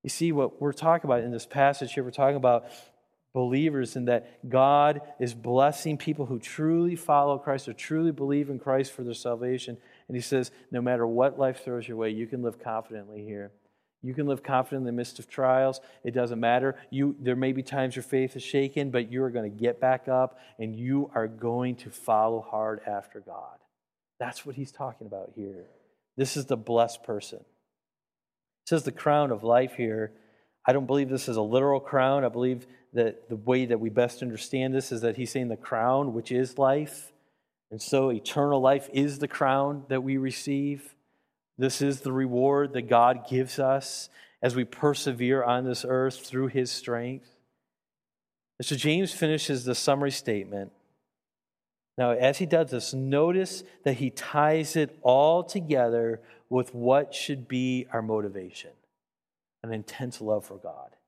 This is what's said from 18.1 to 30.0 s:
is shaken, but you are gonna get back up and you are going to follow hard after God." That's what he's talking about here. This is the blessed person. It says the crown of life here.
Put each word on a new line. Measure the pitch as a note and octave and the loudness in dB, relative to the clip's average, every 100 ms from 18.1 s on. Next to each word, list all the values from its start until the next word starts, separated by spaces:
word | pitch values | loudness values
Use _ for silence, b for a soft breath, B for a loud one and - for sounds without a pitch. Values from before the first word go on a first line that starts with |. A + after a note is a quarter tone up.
| C3+ C3 B2+ | 0 0 -4
is | |
shaken, | - C#3 C#3 C#3+ C#3 | -2 0 0 -2 -2
but | B2 A2+ | -2 -2
you | B2 | -2
are | C3 | -2
gonna | A#2+ G#2+ | -2 -6
get | G#2 A#2 A#2+ | -2 -2 2
back | C3 B2+ - | 2 2 2
up | B2+ B2+ - B - | 2 2 -2 B -10
and | A2 A2 | -8 -6
you | B2 C#3 C#3+ A#2 | -2 0 0 -2
are | A2 | -4
going | A2+ A#2 A#2+ B2+ A#2+ | -4 -4 -2 -2 -6
to | - | -12
follow | - - A2 A2+ A2+ | -10 2 4 4 0
hard | - A2 A2 G#2+ - | -4 -4 -4 -4 -6
after | G2+ - G2+ | -8 -8 -20
God." | G2 F#2+ - - _ _ _ _ _ _ | -16 -16 -16 -20 _ _ _ _ _ _
That's | B2 - C#3+ | -10 -10 -12
what | C3 | -10
he's | C3 | -12
talking | - C3+ A2+ G#2+ | -10 -12 -10 -14
about | G2 F#2+ | -12 -12
here. | G#2 G2+ F#2 - _ _ _ _ - | -12 -12 -12 -20 _ _ _ _ -4
This | C3+ D3 | -4 -4
is | B2+ | -4
the | B2 | -6
blessed | A2 A#2 A#2 - | 0 2 2 -2
person. | - G#2 - A2 | -8 -8 -10 -18
It | - _ _ _ _ _ _ _ _ _ _ _ - | -20 _ _ _ _ _ _ _ _ _ _ _ -2
says | E3 | -2
the | - | -2
crown | - D3+ D3 C#3+ | -4 2 2 2
of | A2 A2+ | -2 4
life | A#2+ C3 - | 4 2 -2
here. | A#2 A2 | -4 -2